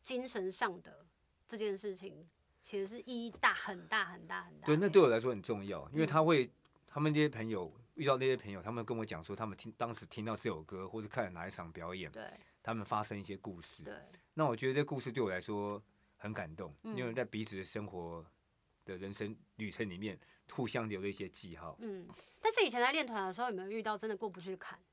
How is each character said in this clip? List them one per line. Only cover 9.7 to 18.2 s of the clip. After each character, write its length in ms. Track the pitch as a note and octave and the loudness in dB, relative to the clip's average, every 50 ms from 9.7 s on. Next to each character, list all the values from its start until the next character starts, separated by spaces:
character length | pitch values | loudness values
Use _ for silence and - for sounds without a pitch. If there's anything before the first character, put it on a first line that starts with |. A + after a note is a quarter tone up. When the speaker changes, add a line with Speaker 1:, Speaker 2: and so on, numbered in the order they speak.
| - | -6
Speaker 2:
当 160 | - B2 A#2 A2+ | -4 -2 -2 -2
时 120 | - G#2 | -6 -8
听 180 | - - A#2 G#2+ | -8 -6 -4 -4
到 100 | A2+ A2 | -2 -2
这 160 | G#2 - A#2+ | -2 -2 -2
首 140 | F#2 D#2 D#2+ | -2 -4 -6
歌， 240 | - G2+ F#2 F#2+ | -8 -8 -8 -6
或 140 | F#2 - A2 | -6 -6 -8
是 80 | G#2+ G2+ | -8 -4
看 160 | - B2+ A2 | -4 -4 -4
了 40 | F#2 | -2
哪 140 | F2+ E2+ F2 | -4 -8 -8
一 40 | F#2+ | -8
场 200 | - - F2 E2 E2 | -8 -8 -10 -10 -10
表 200 | F2 E2 F2 F#2 | -8 -6 -6 -6
演， 160 | F#2+ F2+ D2+ | -6 -8 -8
Speaker 1:
对。 160 | - - G#2+ - - - - _ _ _ - | -10 -10 -12 -12 -14 -16 -20 _ _ _ -4
Speaker 2:
他 100 | - A#2 | -4 -2
们 120 | A2 G2+ | -2 -2
发 180 | - A#2+ G#2 G#2+ | -2 -2 -2 -2
生 160 | - A2 G2+ | -2 -6 -6
一 40 | G2 | -6
些 120 | - G2 | -8 -8
故 260 | G2 - G#2+ F#2 E2+ | -8 -8 -10 -10 -10
事。 220 | E2 - - - - | -10 -12 -12 -12 -12
Speaker 1:
对。 100 | - G#3 - - - - - _ _ _ | -12 -12 -12 -14 -18 -20 -20 _ _ _
Speaker 2:
那 120 | - D#3 | 0 2
我 100 | C3+ A#2 | 2 2
觉 140 | A2 C3 C3 | 2 0 2
得 40 | C3 | 2
这 80 | D3 C#3+ | 2 2
故 140 | D3 D3+ | 2 -2
事 140 | C3 A#2 C3 | -4 -4 -2
对 100 | A2+ C3+ | 0 0
我 80 | A#2 G2 | 2 2
来 120 | F#2 F2+ | 0 -2
说 400 | F2+ - G#2 G2+ G2+ G#2 G#2 G2+ - _ _ _ _ _ _ | -2 -2 -2 -2 -2 -2 -4 -6 -8 _ _ _ _ _ _
很 180 | - - G#2+ G#2+ | -10 -8 -6 -6
感 200 | G#2 F#2 D#2+ D#2+ | -6 -6 -6 -8
动， 180 | F#2 F#2+ E2 C#3+ - - | -8 -10 -10 -10 -12 -10
Speaker 1:
嗯。 140 | A3 A3 | -6 -4
Speaker 2:
因 80 | B2+ B2+ | -4 -4
为 80 | A#2 A2+ | -2 0
在 120 | C3 A#2+ | -2 -2
彼 180 | - - G#2+ G#2+ | -2 -2 -4 -4
此 140 | - G#2 | -4 -4
的 60 | F#2+ F#2+ | -6 -6
生 220 | - - A2 G#2 | -6 -6 -6 -6
活 400 | G2 F#2+ F2+ E2+ E2+ E2 E2 | -6 -6 -8 -8 -6 -8 -10